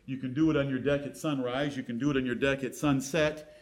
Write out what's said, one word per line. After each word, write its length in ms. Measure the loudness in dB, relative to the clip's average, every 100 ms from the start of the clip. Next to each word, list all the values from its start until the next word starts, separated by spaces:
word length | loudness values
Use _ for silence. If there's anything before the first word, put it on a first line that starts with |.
| -10
You 100 | -8
can 180 | -4
do 160 | 2 4
it 60 | 4
on 140 | 2
your 100 | 0
deck 260 | 0 0 -2
at 120 | -6
sunrise. 580 | -4 -2 -2 -2 -2 -4
You 80 |
can 160 | -6 -2
do 100 | 2
it 60 | 2
on 100 | 0
your 100 | 0
deck 280 | 0 0
at 100 | -2
sunset. 840 | 0 2 2 2 2 2 0 -12 -20